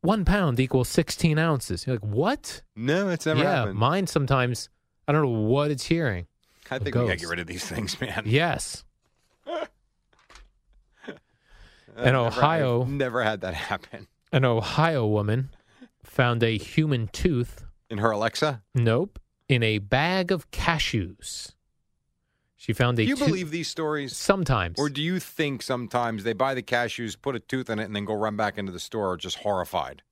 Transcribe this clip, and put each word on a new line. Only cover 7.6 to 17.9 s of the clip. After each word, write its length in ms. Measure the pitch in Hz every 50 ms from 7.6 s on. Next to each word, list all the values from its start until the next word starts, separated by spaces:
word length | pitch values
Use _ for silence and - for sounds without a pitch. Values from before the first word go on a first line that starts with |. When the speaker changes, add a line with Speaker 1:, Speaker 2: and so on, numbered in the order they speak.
| -
Speaker 2:
things, 340 | - 85 - 107 87 - -
man. 220 | 131 110 95 107 104
Speaker 1:
Yes. 580 | 110 113 147 170 170 - - - - - - - _
Speaker 2:
<laughs> 580 | _ _ _ _ _ _ _ _ _ _ _ 277 339 311 - - _ _ _ _ _ _ _ _ _ _ _ _ - - - _ _ _ _ _ _ _ _ _ _ _ -
I've 100 | - - - _ _ _ _ _ _ - - - - _ _ _ - 107
Speaker 1:
In 60 | 110 123 123 131
Speaker 2:
never, 40 |
Speaker 1:
Ohio 640 | 131 120 117 - 123 143 151 165 165 143 127 120 120 127
Speaker 2:
I've 60 | 127
never 340 | 139 143 135 127 113 123 117
had 180 | 107 110 95
that 120 | 92 92 87
happen. 540 | - - - 104 92 - - - - 101 _ _ _ _ _
Speaker 1:
An 140 | - 135 131
Ohio 600 | 127 117 113 104 - - - 156 170 160 135 113
woman 440 | 107 107 104 104 104 110 127 131 139 - _ _ _ _ _ 254 _ _ _ -
found 400 | - - - 127 123 120 117 117
a 140 | 113 113
human 500 | 107 - - - 160 156 151 139 120 113
tooth. 560 | - - - - 185 151 123 120 - - - - - - _ _
Speaker 2:
In 100 | _